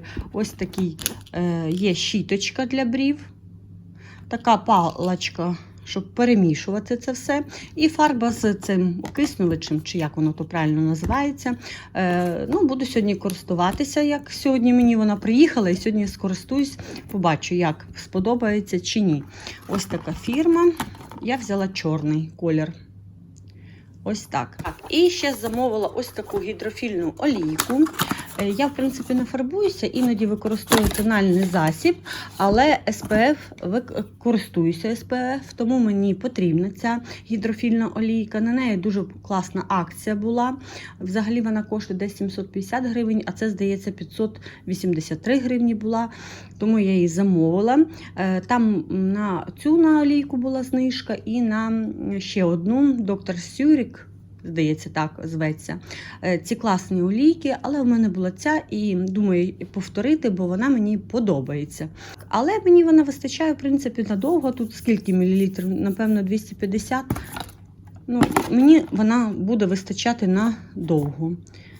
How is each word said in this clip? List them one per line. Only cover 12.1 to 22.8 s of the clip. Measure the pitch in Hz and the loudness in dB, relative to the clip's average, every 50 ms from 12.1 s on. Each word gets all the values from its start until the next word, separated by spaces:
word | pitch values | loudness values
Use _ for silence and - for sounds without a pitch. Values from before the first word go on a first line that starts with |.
| 175 180 180 175 170 - - - | 2 2 0 0 -2 -4 -2 0
ну, | 269 392 381 | 2 2 2
буду | 262 262 262 262 | 2 2 0 -2
сьогодні | 247 - 233 202 208 202 | -2 0 0 0 0 0
користуватися, | 202 - 202 185 - - - 180 170 175 185 202 - 294 277 - 302 | -2 -2 -4 -4 -4 -4 -2 0 2 2 2 2 0 -4 -2 0 0
як | 294 294 294 285 285 - | 2 2 0 -2 -4 -8
сьогодні | - - - 277 262 262 233 247 247 | -8 -2 0 2 2 4 4 6 6
мені | 247 240 240 233 | 6 6 6 4
вона | 220 214 214 208 | 4 4 2 2
приїхала, | 196 - 208 226 254 320 320 - 247 202 180 | 0 0 2 6 6 6 6 4 2 2 2
і | 175 | 2
сьогодні | 180 - 226 214 214 202 | 0 0 0 0 0 0
скористуюсь, | 196 - - - 196 190 - - - 262 277 277 277 - - - - - - - - | -2 -4 -4 -4 -4 -4 -4 -6 -4 -2 -2 -2 -2 -4 -10 -14 -14 -14 -14 -12 -8
побачу, | - 196 175 170 156 139 - - 180 | -4 0 2 2 2 0 -2 -2 0
як | 180 175 160 156 - - - - | 0 0 0 -2 -4 -8 -18 -18
сподобається | - - - - 190 185 220 247 240 247 214 208 208 202 - - 175 | -18 -12 -6 -4 -2 0 0 0 0 0 0 0 0 -2 -2 -4 -4
чи | 180 - - 226 | -2 -2 0 2
ні. | 208 185 151 143 143 - - - - - - - - | 2 2 2 0 -2 -8 -16 -16 -16 -16 -16 -14 -10
Ось | - - 202 - | -6 -4 -4 -4
така | - 196 170 - 160 160 | -4 -6 -8 -6 -8 -10
фірма. | - - - 240 285 320 339 330 339 349 349 330 - - - - - - - - - | -8 -4 -4 0 2 4 4 4 6 6 4 4 2 -4 -12 -12 -16 -18 -18 -14 -8
Я | - 220 254 | -4 -4 -4
взяла | 262 226 208 196 196 190 | -2 -2 -2 -2 0 -2
чорний | 190 190 - - 160 156 160 147 151 156 156 160 160 - | -2 -4 -4 -2 -2 -2 0 0 0 0 0 -2 -4 -6
колір. | - 175 165 160 156 156 160 165 - | -4 -2 0 0 0 0 -2 -6 -12